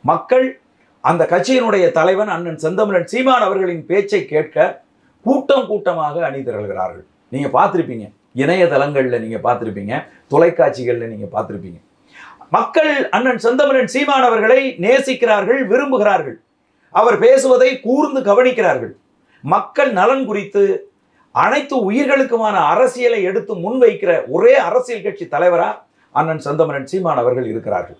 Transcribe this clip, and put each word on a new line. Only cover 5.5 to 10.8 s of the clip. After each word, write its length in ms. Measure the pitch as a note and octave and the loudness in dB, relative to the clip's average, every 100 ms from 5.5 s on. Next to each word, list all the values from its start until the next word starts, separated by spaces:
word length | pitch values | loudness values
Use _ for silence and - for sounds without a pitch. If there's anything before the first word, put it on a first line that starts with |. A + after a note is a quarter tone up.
| C#4 G#3+ | 0 0
கூட்டமாக 580 | G#3 F3+ E3 D3+ D3+ | -4 -4 -4 -4 -4
அணி 140 | E3 C#3 | -6 -6
திரள்கிறார்கள். 680 | B2+ G#2+ G#2 F#2 F#2 F2 - _ _ | -8 -8 -8 -6 -8 -8 -20 _ _
நீங்க 200 | C3 C#3 | -6 -2
பார்த்திருப்பீங்க, 640 | - G3+ F#3 C3+ A#2 G2+ _ _ B2 | 0 2 0 -4 -6 -12 _ _ -4
இணையதளங்கள்ல 840 | C#3+ F3+ E3+ C#3+ C#3+ C#3+ C3 A#2+ | 0 2 2 2 0 0 -2 -2
நீங்க 320 | A2 A2 A#2+ | -6 -6 -2
பார்த்திருப்பீங்க, 520 | B2 A2+ G2+ G2 C3+ - _ _ | -2 -4 -8 -6 -8 -8 _ _
தொலைக்காட்சிகள்ல 760 | - E3+ - D3+ B2+ | 2 2 4 0 0